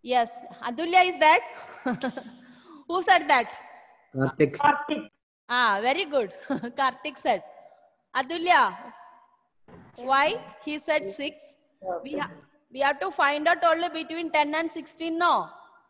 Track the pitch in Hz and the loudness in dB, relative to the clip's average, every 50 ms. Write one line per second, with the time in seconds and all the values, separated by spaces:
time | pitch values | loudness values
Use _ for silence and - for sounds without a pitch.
0 | _ 240 247 247 233 226 - - - - - - - 240 247 233 330 339 349 370 | _ 0 0 0 0 0 -6 -18 -20 -20 -20 -12 -10 -10 -6 -6 -4 2 4 4
1 | 359 370 349 277 311 311 320 370 - - - - - - - - - 262 240 - | 4 4 2 4 6 6 6 4 2 -2 -16 -16 -18 -18 -20 -8 -6 -6 -6 -4
2 | - 254 - - - - - - - - - - _ - 330 294 - _ 339 370 | -6 -8 -8 -8 -16 -16 -20 -20 -20 -20 -20 -20 _ -20 -20 -20 -10 _ -4 -2
3 | 339 - 381 349 302 294 294 247 233 - - - - - - - - _ _ _ | 4 4 4 4 6 4 2 2 2 -2 -8 -18 -20 -20 -20 -20 -20 _ _ _
4 | _ _ _ 131 131 131 - - 151 - - - - 285 285 285 285 - 311 - | _ _ _ -2 -2 -2 2 2 0 0 2 2 4 4 4 2 -2 -6 -8 -8
5 | - - _ _ _ _ _ _ _ _ 240 247 247 226 202 196 214 247 277 349 | -8 -12 _ _ _ _ _ _ _ _ 0 2 2 2 2 2 0 0 0 0
6 | 392 294 294 277 226 180 - - - - 277 190 185 240 240 - 269 262 254 - | -2 -2 -2 -2 -2 -2 -8 -16 -8 -6 -6 -6 -6 -10 -4 0 -2 -2 -2 -4
7 | - 302 285 - - 302 226 - - - - - - - _ _ _ _ _ _ | -12 -12 -12 -6 -2 -2 -2 -2 -2 -12 -20 -20 -20 -20 _ _ _ _ _ _
8 | _ _ - 247 269 254 330 339 330 359 349 294 247 196 180 175 - 226 - - | _ _ -6 -6 -4 -4 -6 -4 2 4 6 6 6 4 0 -8 -16 -18 -20 -20
9 | - - - - _ _ _ _ _ _ _ _ _ - - - - - _ - | -20 -20 -20 -20 _ _ _ _ _ _ _ _ _ -20 -20 -20 -20 -20 _ -12
10 | 240 254 269 269 285 320 427 480 - - - - - 302 302 302 - - 302 311 | -2 0 2 2 4 2 0 -4 -10 -14 -20 -14 -10 -8 -8 -8 -2 -2 -2 -2
11 | - 196 190 - 277 311 - - - - _ _ _ _ _ _ 190 185 180 170 | -2 -4 -8 -8 -8 -8 -8 -12 -20 -20 _ _ _ _ _ _ -8 -8 -8 -8
12 | - 269 294 285 285 - - - _ _ _ _ _ _ 233 262 269 277 294 285 | -8 -8 -6 -6 -6 -8 -10 -18 _ _ _ _ _ _ -4 0 0 0 0 0
13 | 370 392 320 - 311 285 294 302 302 330 349 339 349 339 320 330 339 349 349 - | -4 -6 0 2 2 2 2 2 2 2 2 4 4 2 2 2 0 -4 -4 -6
14 | 320 - 320 330 349 320 - 302 294 294 302 311 330 320 - 339 277 - - - | -8 -6 -6 -6 -6 0 2 2 2 2 0 -4 -4 -4 -8 -10 -14 -14 -12 -10
15 | 330 330 330 330 349 339 285 214 170 156 - - - - _ _ _ _ | -6 -6 -2 0 2 2 2 2 0 -4 -12 -20 -20 -20 _ _ _ _